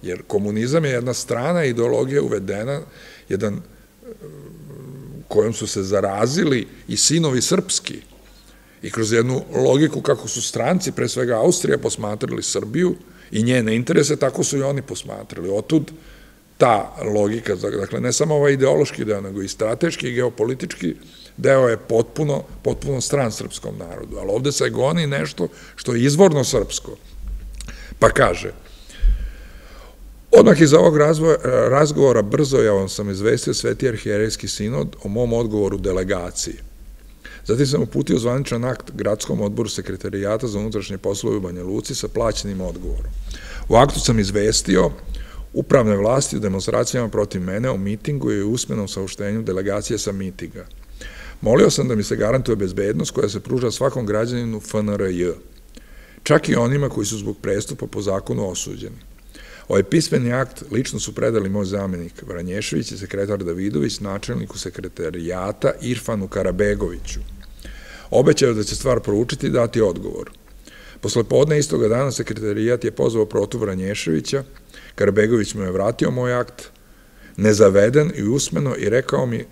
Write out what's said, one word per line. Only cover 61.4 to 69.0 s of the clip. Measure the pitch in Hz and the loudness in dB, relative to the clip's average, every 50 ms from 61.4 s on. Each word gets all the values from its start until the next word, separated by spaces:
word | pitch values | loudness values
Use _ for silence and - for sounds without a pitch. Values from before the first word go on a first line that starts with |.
| 98 95 | 0 0
moj | 95 104 101 | -2 -2 -2
zamenik | 92 98 101 98 95 92 87 85 82 - - - - | -2 -2 -4 -4 -4 -4 -6 -8 -10 -12 -16 -14 -12
Vranješević | 92 87 87 90 90 101 - - - 156 123 - | -10 -8 -8 -6 -6 -6 -6 -2 -2 -4 -4 -4
i | 110 95 | -8 -10
sekretar | 98 92 - 98 101 101 104 98 98 | -10 -8 -4 -4 -2 -2 -2 -4 -2
Davidović, | 85 85 90 95 104 - - - 117 - - | -4 -4 -2 -4 -2 0 0 -2 -2 -2 -6
načelniku | 101 101 98 101 - - 123 123 110 98 - 98 | -6 -6 -6 -6 -6 -6 -6 -6 -6 -8 -10 -10
sekretarijata | - 95 87 - 95 90 - - 85 80 - 90 85 82 90 92 92 98 107 - - 139 - - | -10 -10 -10 -10 -12 -12 -10 -6 -8 -6 -6 -6 -6 -6 -4 -4 -4 -6 -6 -2 0 -2 -2 0
Irfanu | - 120 123 117 - - 117 104 95 95 | -4 -6 -6 -4 -4 -6 -4 -4 -4 -4
Karabegoviću. | - 101 92 92 90 90 104 104 104 101 101 85 87 87 - - - - - - - - - - - - - - - - - - - - - - | -4 -2 -2 -2 0 2 2 0 2 0 -2 -4 -4 -6 -10 -8 -8 -8 -10 -10 -12 -16 -16 -18 -20 -18 -18 -18 -16 -18 -18 -18 -20 -20 -12 0
Obećao | - 110 131 - 151 - 139 127 117 | 2 4 6 6 6 6 4 2 2
da | 107 104 | 0 -2
će | - 107 | -4 -4
stvar | - - 135 127 | -4 0 0 0
proučiti | 117 | 0